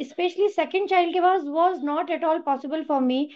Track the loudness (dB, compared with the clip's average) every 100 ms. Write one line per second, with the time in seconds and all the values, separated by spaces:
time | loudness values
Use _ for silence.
0 | -10 -4 -2 0 0 0 -2 -2 2 2
1 | 2 2 2 2 0 2 2 0 -2 -2
2 | -2 -2 0 -2 -2 -4 -4 -6 -2 0
3 | 2 0 -2